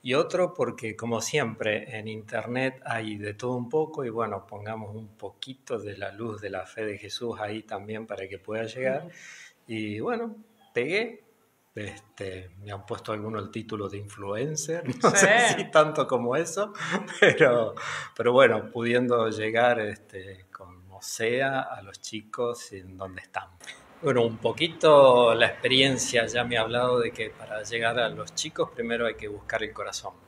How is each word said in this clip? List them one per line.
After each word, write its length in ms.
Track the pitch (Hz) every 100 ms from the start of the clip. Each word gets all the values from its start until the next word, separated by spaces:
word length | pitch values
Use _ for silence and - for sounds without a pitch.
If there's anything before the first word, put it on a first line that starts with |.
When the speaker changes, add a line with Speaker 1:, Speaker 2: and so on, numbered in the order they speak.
Speaker 1:
Y 140 | 131
otro 400 | 131 165 175 180
porque, 400 | - 120 113 113
como 260 | 107 113 117
siempre, 760 | - 151 123 107 107 107 107 110
en 80 | 107
internet 720 | 110 107 117 110 123 131 131 -
hay 300 | 117 110 104
de 160 | 104
todo 220 | 104 123 127
un 120 | 120
poco 360 | 156 156 156
y, 60 | 127
bueno, 360 | 113 110 101 -
pongamos 480 | 104 104 110 107
un 140 | 110 110 107
poquito 580 | 101 - - 131 - 117
de 220 | 101 98
la 140 | 98
luz 280 | 98 117 104
de 100 | 101
la 140 | 95 -
fe 180 | - 107
de 100 | 98
Jesús 400 | 104 - 120 101
ahí 240 | 107 107
también 420 | 107 104 95 110 110
para 220 | 98 95
que 100 | 98
pueda 240 | - 107
llegar. 440 | 113 127 131 135 170
Speaker 2:
Ujú. 40 | 165 - - - _ _
Speaker 1:
Y, 320 | 113 107 104
bueno, 360 | 117 233 233 214 - _ _
pegué. 520 | - 127 190 233 - _ _ _ _ _
Este, 760 | - 101 92 _ - 98 92 92 92
me 100 | 101
han 140 | 98 -
puesto 260 | 104 -
alguno 260 | 107 104 110
el 100 | 101
título 380 | 117 107 110 98
de 100 | 101
influencer, 880 | 101 - 101 104 139 151 - 165
<laughs> 180 | 143 -
no 80 | 226
Speaker 2:
Sí. 60 | 208
Speaker 1:
sé 320 | 196 226 233 196
si 80 | 196
tanto 360 | 160 151 151 131
como 300 | 127 120 135
eso, 360 | 170 - 208 - - 185
<laughs> 240 | - -
pero, 540 | 196 - 143 120 110 - - - - -
pero 160 | 117
bueno, 380 | 123 131 110 104
pudiendo 580 | 117 117 120 123 120 113
llegar, 500 | 107 107 113 120 120
este, 680 | 107 98 - 98 95 95 92
como 500 | - 92 90 92 95
sea, 580 | - - 117 120 135 135
a 220 | - 123
los 180 | 98 95
chicos 720 | - 110 104 - 120 120 -
en 240 | 98 92 92
donde 260 | 95 92
están. 260 | - - - - - - - -
Bueno, 220 | 151 123
un 140 | 117 113
poquito 960 | 117 110 165 165 165 147 135 123 120
la 120 | 113 117
experiencia 800 | - 123 131 135 127 - 123 113
ya 180 | 117
me 120 | 120 120
ha 40 |
hablado 400 | 110 120 123 123
de 100 | 113
que 200 | - 110
para 340 | - 110 107
llegar 340 | 107 117 117 120
a 100 | 113
los 240 | 107 107
chicos 380 | - 156 - 165
primero 340 | - 117 117 117
hay 100 | 107
que 100 | 107
buscar 340 | 104 - 113
el 80 | 107
corazón. 420 | 107 101 - 101 -